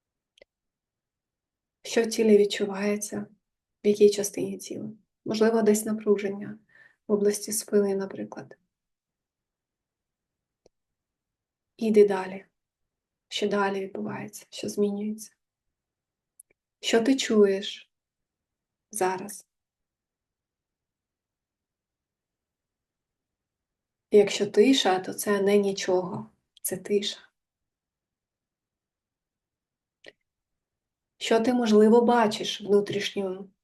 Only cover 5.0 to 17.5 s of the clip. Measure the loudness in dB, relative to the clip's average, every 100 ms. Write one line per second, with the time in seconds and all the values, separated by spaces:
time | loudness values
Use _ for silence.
5 | _ _ -8 0 2 4 2 2 0 -6
6 | 0 0 0 -8 -12 -16 _ _ -20 _
7 | _ 0 0 -2 -6 -8 -2 0 0 -2
8 | -6 -10 -12 -12 -18 -20 _ _ _ _
9 | _ _ _ _ _ _ _ _ _ _
10 | _ _ _ _ _ _ _ _ _ _
11 | _ _ _ _ _ _ _ _ 0 4
12 | 4 4 -6 -12 -18 _ _ _ _ _
13 | _ _ _ -6 -2 0 -2 -4 -8 -8
14 | -8 -8 -12 -16 -20 -12 -10 -2 -2 -2
15 | -6 -8 -14 _ _ _ _ _ _ _
16 | _ _ _ _ _ _ _ _ -2 0
17 | 2 0 0 4 4